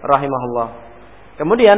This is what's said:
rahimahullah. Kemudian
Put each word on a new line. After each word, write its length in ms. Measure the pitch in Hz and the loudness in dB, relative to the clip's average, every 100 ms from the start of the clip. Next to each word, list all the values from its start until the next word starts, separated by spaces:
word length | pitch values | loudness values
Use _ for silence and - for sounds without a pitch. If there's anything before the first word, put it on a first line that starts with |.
rahimahullah. 680 | - 139 143 131 123 120 117 113 - - - - - - | -2 -2 -2 -8 -6 -6 -8 -10 -20 -20 -20 -20 -18 -8
Kemudian 400 | 151 233 226 | -4 2 4